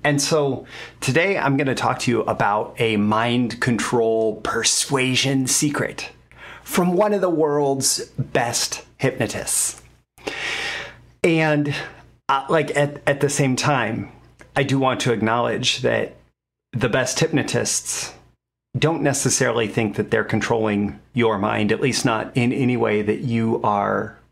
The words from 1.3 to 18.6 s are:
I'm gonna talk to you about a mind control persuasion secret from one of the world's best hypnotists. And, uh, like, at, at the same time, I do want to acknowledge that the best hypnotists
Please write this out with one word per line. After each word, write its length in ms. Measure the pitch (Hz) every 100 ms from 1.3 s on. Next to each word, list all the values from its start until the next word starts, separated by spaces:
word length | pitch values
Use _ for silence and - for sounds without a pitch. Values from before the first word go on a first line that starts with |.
| 196
I'm 180 | 139 139
gonna 180 | 135
talk 260 | 120 123 127
to 120 | -
you 100 | 113
about 520 | - 110 110 104 117 -
a 180 | 117 107
mind 640 | 104 107 117 120 120 -
control 800 | - 113 - 123 113 113 110 107
persuasion 1040 | - 117 110 - - 139 131 123 135 139 127
secret 640 | - 151 139 123 - - - _ - - -
from 300 | - - 180
one 200 | 180 208
of 80 | 202
the 80 | 185
world's 760 | 160 156 147 143 135 - - - -
best 680 | 120 - 120 120 - - - _
hypnotists. 840 | 135 - 107 - - - - - - _ _ _ - - - - - - - - - _ 180
And, 480 | 160 156 147 143 139 - - - _ -
uh, 180 | 139 -
like, 260 | 165 147 143
at, 260 | 143 143 -
at 140 | 143
the 80 | 143
same 260 | 143 139 127
time, 560 | - 135 110 113 98 - - _ - -
I 60 |
do 140 | 131 135
want 220 | 131 123
to 120 | 127
acknowledge 680 | 113 110 117 120 117 123 -
that 360 | 123 113 107 - _ _ _ _ _
the 160 | 117 127
best 300 | 131 123 -
hypnotists 960 | 165 143 - 120 107 - - - - - _ _ _ _